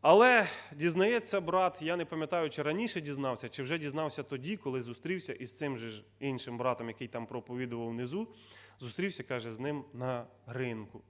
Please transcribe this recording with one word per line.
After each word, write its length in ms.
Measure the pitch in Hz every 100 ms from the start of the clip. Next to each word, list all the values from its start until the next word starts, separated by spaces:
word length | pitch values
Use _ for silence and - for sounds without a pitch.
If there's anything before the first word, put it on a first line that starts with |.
Але, 460 | 143 190 247 247 180 - -
дізнається 680 | 147 170 170 202 240 226 202
брат, 400 | 165 180 185 180
я 140 | 160 175
не 100 | 165
пам'ятаю, 440 | 160 156 175 156
чи 120 | -
раніше 400 | 147 165 233 190
дізнався, 480 | 147 139 135 117 120
чи 140 | -
вже 140 | 131 165
дізнався 460 | 147 143 156 143
тоді, 340 | 135 135 139 208
коли 240 | 139 131
зустрівся 520 | 117 117 160 185 -
із 240 | - 123 -
цим 200 | 147 127
же 120 | 113
ж 140 | 107 - _
іншим 380 | 139 127 - 120
братом, 300 | 123 123 117
який 200 | 110 123
там 180 | 120 113
проповідував 640 | 123 117 123 127 117 117
внизу, 380 | 117 123 175 226 - - - - -
зустрівся, 440 | 123 110 190 180
каже, 280 | 131 127 117
з 80 | 110
ним 260 | 135 147 127
на 340 | 120 127 123 113 - -
ринку. 560 | 120 127 113 98 104 -